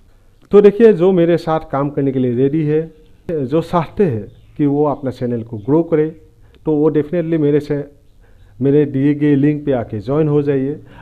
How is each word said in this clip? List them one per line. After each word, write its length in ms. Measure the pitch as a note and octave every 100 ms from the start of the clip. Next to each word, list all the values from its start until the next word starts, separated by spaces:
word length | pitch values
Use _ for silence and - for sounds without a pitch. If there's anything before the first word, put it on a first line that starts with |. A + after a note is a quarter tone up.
| _ _ _ _ -
तो 100 | G3+
देखिए, 320 | G3+ G3+ A3+
जो 180 | F3 F#3
मेरे 260 | F#3 E3+ E3
साथ 220 | E3 D#3+ -
काम 180 | C#3 C#3+
करने 220 | D3 C#3
के 80 | C3
लिए 160 | B2 A#2+
ready 280 | C3+ D#3+ D3
है, 280 | D3+ D#3+ - - - -
जो 300 | D#3+ B2 D#3+
चाहते 440 | D#3+ F3 D#3+ - F#3+
हैं 260 | A2 G2+ - - -
कि 80 | C#3+
वो 200 | C#3+ D3
अपना 260 | C3 C3
channel 320 | A2+ B2 A#2+
को 140 | A2 A2
ग्रो 260 | G2 D#3
करे, 260 | E3 D3+ D#3 D#3 - _ - - -
तो 100 | D3+
वो 160 | D#3
definitely 480 | D3+ C#3+ F3 E3 E3
मेरे 200 | D3 D3
से, 320 | D3 C#3+ - - _ - - - - -
मेरे 240 | C3+ D3 D3
दिए 300 | C3+ C#3+ D3
गए 200 | D3 C#3
link 300 | D3 D3 C#3+
पे 60 |
आके 280 | B2+ A2 A2
ज्वाइन 280 | G#2+ D3 D#3
हो 140 | D3
जाइए। 400 | C#3+ C#3 C3+ D3+ - -